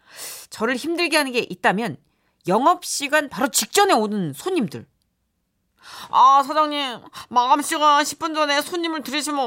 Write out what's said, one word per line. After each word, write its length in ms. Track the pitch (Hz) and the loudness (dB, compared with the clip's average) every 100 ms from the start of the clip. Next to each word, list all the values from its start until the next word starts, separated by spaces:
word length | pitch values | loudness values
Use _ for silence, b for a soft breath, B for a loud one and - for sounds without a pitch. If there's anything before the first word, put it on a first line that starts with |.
| B B B B B | B B B B B
저를 260 | - 220 254 | -6 -4 -2
힘들게 400 | 311 339 339 302 | -4 -2 0 0
하는 160 | 269 | 0
게 80 | 240 | -2
있다면 560 | - 185 226 185 226 143 _ _ _ _ 170 | -4 -2 0 0 -4 -8 _ _ _ _ -2
영업시간 840 | 214 302 359 - - 277 302 294 | 2 2 2 -2 -6 -2 0 -2
바로 200 | 190 262 | -2 -2
직전에 440 | - 220 403 392 | -2 0 2 4
오는 400 | 262 214 208 160 | 4 2 -2 -4
손님들. 540 | 135 370 359 190 117 - _ _ _ _ _ _ _ _ _ B B B | -6 -4 -2 -2 -6 -16 _ _ _ _ _ _ _ _ _ B B B
"아, 320 | 185 262 277 269 | 4 6 6 2
사장님, 540 | 302 302 294 262 214 - B - | 0 0 -2 -6 -10 -16 B -2
마감시간 760 | 240 247 294 - 320 302 285 | 0 2 2 0 2 4 4
십 160 | 294 294 | 2 -4
분 120 | 320 | -4
전에 280 | 311 294 285 | 0 0 0
손님을 400 | 285 359 339 311 | -2 -4 -4 -6
들이시면 380 | - 294 285 285 | -6 -6 -4 -4